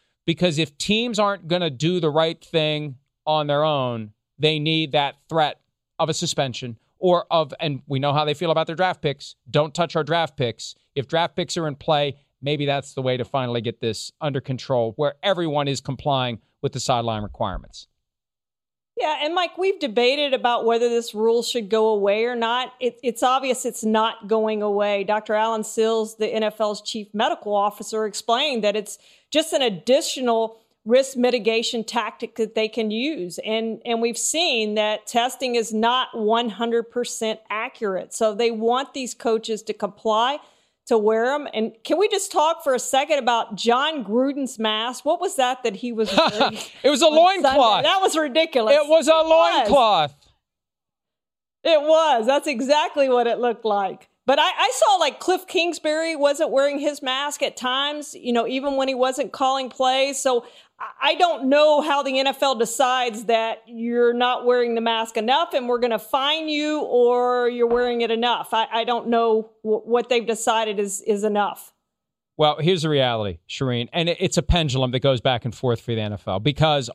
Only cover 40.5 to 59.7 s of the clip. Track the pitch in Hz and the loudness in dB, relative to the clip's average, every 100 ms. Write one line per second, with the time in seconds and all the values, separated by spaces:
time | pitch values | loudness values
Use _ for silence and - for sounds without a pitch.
40.5 | _ _ _ - 233 208 220 247 285 180 | _ _ _ 0 2 4 2 2 -2 -4
41.5 | - 220 - - 320 427 415 - 330 302 | -4 -4 -4 -2 2 2 0 -2 0 2
42.5 | 330 294 247 - 269 294 285 240 233 - | 0 0 0 0 0 2 0 2 0 -2
43.5 | 196 226 247 302 311 196 233 269 277 254 | -2 2 2 2 -4 -2 0 0 -2 -6
44.5 | - 220 214 240 240 285 349 370 311 247 | -4 -2 -2 -4 -4 -2 0 -2 0 0
45.5 | 254 226 196 240 226 214 247 320 214 254 | 0 -4 -6 -6 -4 0 2 2 2 -2
46.5 | 226 - - 269 269 320 311 359 392 269 | -2 -12 -2 0 4 6 8 6 6 2
47.5 | 277 233 185 302 381 381 320 302 320 320 | 4 4 4 2 2 2 0 0 2 2
48.5 | 254 220 294 294 320 277 320 320 320 339 | 2 4 4 6 4 6 4 6 4 4
49.5 | 320 214 269 220 180 147 - _ _ _ | 2 4 4 6 4 0 -4 _ _ _
50.5 | _ _ _ _ _ _ _ _ _ _ | _ _ _ _ _ _ _ _ _ _
51.5 | _ 330 302 302 320 311 240 220 277 320 | _ 2 4 6 4 6 4 2 2 0
52.5 | 240 269 294 349 294 269 247 233 208 240 | -2 2 2 2 2 2 4 2 0 -2
53.5 | 214 220 202 190 - _ _ - 285 339 | -2 -2 -2 -2 -6 _ _ 0 2 2
54.5 | 302 403 - 466 381 294 - - 359 - | 2 0 2 4 4 2 -2 -2 -2 -2
55.5 | 370 339 311 302 311 330 302 285 285 277 | -2 0 -2 -2 -2 -2 0 0 2 0
56.5 | 262 285 277 294 285 262 262 294 - 262 | 2 0 0 -4 -4 -4 -4 -4 -4 -6
57.5 | - 247 262 285 302 285 - 247 233 - | -4 -4 -2 -4 -6 -12 -10 -2 0 0
58.5 | 262 285 269 269 254 254 262 202 - 262 | -2 -2 -2 -2 0 0 0 -6 -2 0
59.5 | 269 254 | 0 -4